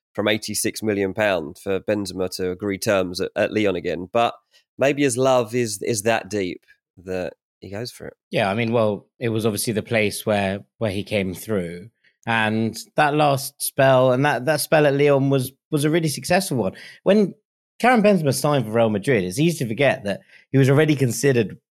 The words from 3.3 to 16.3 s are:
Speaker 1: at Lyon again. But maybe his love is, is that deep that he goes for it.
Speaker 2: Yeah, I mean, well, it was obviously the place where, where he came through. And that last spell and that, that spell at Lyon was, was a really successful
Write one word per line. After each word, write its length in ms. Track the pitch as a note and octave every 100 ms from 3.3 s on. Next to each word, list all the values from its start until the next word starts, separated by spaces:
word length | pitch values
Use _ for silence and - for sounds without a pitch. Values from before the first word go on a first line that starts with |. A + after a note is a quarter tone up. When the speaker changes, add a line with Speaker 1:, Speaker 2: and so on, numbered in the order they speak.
Speaker 1:
at 180 | - G#2
Lyon 220 | G#2+ G2+ F2+
again. 320 | E2+ D#2+ F#2
But 240 | A#2 A#2 - _ _ _ -
maybe 240 | C3+ C#3+
his 160 | C#3+ A#2
love 360 | C3 B2+ A2
is, 280 | B2 A2+ G2+
is 200 | - A2
that 280 | G#2+ A2+ F#2
deep 340 | G#2 F#2 - _ _ _ -
that 360 | F2+ F#2 E2+ - _ _
he 80 | F#2
goes 200 | G2 B2
for 160 | - D#2+
it. 80 | - -
Speaker 2:
Yeah, 180 | D#3 G2+
I 60 |
mean, 180 | G#2+ A#2
well, 360 | A#2 G#2+ G2+ - -
it 120 | A#2+
was 140 | A2
obviously 280 | A2 G#2 -
the 100 | G#2
place 420 | - A#2 G#2 -
where, 360 | A2+ G#2 G2 G2+ - -
where 120 | A2
he 120 | G2
came 320 | - G#2 F#2+
through. 560 | E2 - G#2 E2+ F2 A2 _ _ _ A#2
And 500 | A2+ A2 A2 A2+ - - -
that 180 | D3+
last 480 | D3+ D3 C#3 - -
spell 500 | - - C3+ B2+ C3
and 120 | B2+
that, 220 | D3 A#2+ B2+
that 140 | D3+
spell 260 | - D#3 D3
at 80 |
Lyon 360 | C#3 C#3+ C#3 C#3
was, 220 | C#3 B2+ - -
was 140 | D3+
a 60 | D3
really 180 | E3+ D#3+
successful 480 | - B2+